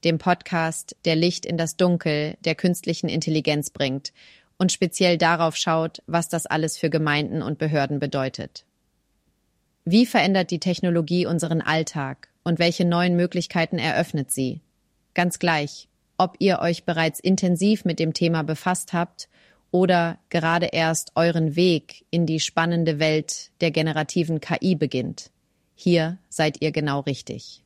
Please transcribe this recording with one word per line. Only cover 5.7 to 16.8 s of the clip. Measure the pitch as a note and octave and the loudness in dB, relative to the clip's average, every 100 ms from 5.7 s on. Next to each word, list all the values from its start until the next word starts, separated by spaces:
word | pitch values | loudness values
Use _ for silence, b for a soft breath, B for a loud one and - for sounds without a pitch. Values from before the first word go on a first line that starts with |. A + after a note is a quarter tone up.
| D#3+ D#3+ - - | 0 -2 -6 -4
was | E3+ E3 | -2 -2
das | E3 - | -6 -4
alles | D#3 D#3 - | -2 -2 -2
für | D#3+ | 0
Gemeinden | D#3+ D#3 D3 D3 E3 | 0 2 0 0 -4
und | G#2 D3+ | -4 -4
Behörden | D#3 D3+ C#3 D3 | 0 0 0 -2
bedeutet. | C#3 C#3+ C3 - E2 - _ _ _ _ _ _ _ _ _ _ _ _ - | -2 -2 -4 -6 -14 -14 _ _ _ _ _ _ _ _ _ _ _ _ 2
Wie | G3+ A#3+ | 4 4
verändert | A#3+ D#3 F#3+ F3 | 2 2 2 0
die | E3+ | -2
Technologie | F#3 F3 F3+ E3+ D#3 F3 F3+ | -2 0 0 0 0 0 0
unseren | E3+ E3+ E3 | -2 0 -2
Alltag | - D#3+ D#3+ D#3 C3+ C#3 - _ | 0 -2 -2 -6 -8 -10 -18 _
und | - E3 | -4 2
welche | E3+ E3+ | 2 2
neuen | F3 E3+ F3+ F3 | 2 2 2 2
Möglichkeiten | F3 F#3 - F3+ E3 F3 | 0 -2 -4 -2 -2 -2
eröffnet | B2 - E3+ D3+ C3+ | -2 0 -2 -2 -4
sie? | - C3 D#3 _ _ _ _ _ | -4 -4 -6 _ _ _ _ _
Ganz | - F3 - | -2 -2 0
gleich, | F3 D#3+ D3 - - _ _ _ | 0 0 -2 -8 -20 _ _ _
ob | F#3 - | -2 2
ihr | G3 F3+ | 2 2
euch | E3+ E3+ | 0 -2